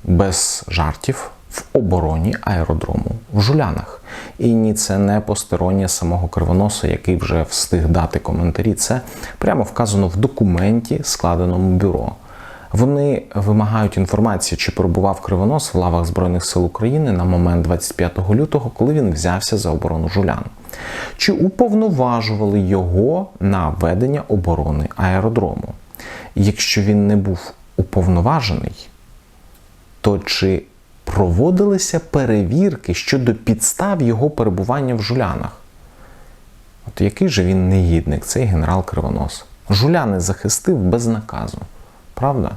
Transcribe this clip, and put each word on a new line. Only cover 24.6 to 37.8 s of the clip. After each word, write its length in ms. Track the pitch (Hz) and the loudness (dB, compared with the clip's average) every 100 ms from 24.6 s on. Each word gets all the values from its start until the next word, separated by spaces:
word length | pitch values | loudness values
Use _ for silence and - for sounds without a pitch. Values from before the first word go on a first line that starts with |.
| 76 73 76 - | 0 -2 -2 -2
аеродрому? 800 | 90 92 107 117 92 - - - - - - - - - | 0 2 0 0 -2 -4 -10 -14 -18 -20 -18 -16 -8 0
Якщо 460 | 101 101 - - | 2 2 -2 0
він 260 | 101 104 101 | 2 4 4
не 80 | 104 | 2
був 360 | 98 90 - - - - | 2 -4 -8 -20 -8 -4
уповноважений, 1120 | 90 101 90 87 101 147 104 82 - - - _ - - - - - - - - - - | 0 2 4 4 4 0 0 -4 -6 -10 -20 _ -20 -20 -20 -20 -20 -20 -20 -20 -20 -4
то 180 | 104 101 | -2 -2
чи 440 | - - 95 95 - _ _ - | -2 -2 0 0 -4 _ _ -14
проводилися 960 | - - 92 85 156 185 202 196 - 160 | -4 0 2 4 4 4 2 2 -2 -4
перевірки 920 | - 147 127 107 92 135 196 139 - | -2 -2 2 2 2 2 2 0 -4
щодо 420 | 85 - 135 120 110 | -4 0 2 2 0
підстав 680 | - 110 - - 196 185 | 0 0 -2 -2 -2 0
його 280 | 120 110 147 | 0 2 0
перебування 680 | 151 113 92 95 135 131 117 | 0 0 0 -2 -2 -2 -2
в 60 | |
Жулянах? 500 | 104 127 101 57 - - - - - - - - - - - - - - - | -2 -2 -2 -4 -8 -12 -20 -20 -20 -20 -20 -20 -20 -20 -20 -20 -20 -20 -18
От 140 | - | -2
який 280 | 98 - 190 | -2 0 0
же 140 | 117 | 2
він 260 | 90 95 92 | 2 2 4
негідник, 560 | 95 | 4